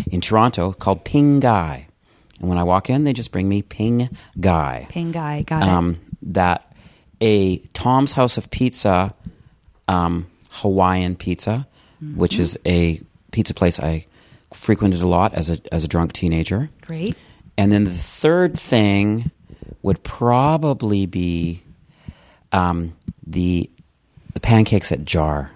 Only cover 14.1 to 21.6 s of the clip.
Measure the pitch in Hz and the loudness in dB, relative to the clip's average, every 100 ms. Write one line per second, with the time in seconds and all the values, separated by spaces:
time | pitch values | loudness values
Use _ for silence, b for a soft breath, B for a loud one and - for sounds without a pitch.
14.1 | b b b b - - 107 104 87 90 | b b b b -6 0 2 2 2 2
15.1 | 87 101 - 82 82 - 85 78 85 85 | 2 2 -2 -4 -6 -4 -4 -2 -2 -2
16.1 | - 87 80 80 104 151 - - 160 196 | -2 -2 -2 -2 -4 -4 -10 -14 -8 -8
17.1 | b b b b - 101 104 101 87 - | b b b b 0 2 4 2 -4 -10
18.1 | - 151 175 180 175 - 127 208 202 208 | 0 2 4 2 -2 0 2 4 4 2
19.1 | 156 117 - B B B - 98 - - | 0 -4 -8 B B B -4 -2 -2 -4
20.1 | - 120 123 143 156 151 120 110 101 92 | -2 2 4 4 2 0 -2 0 0 -2
21.1 | 92 87 85 85 85 | -2 -2 -2 -4 -6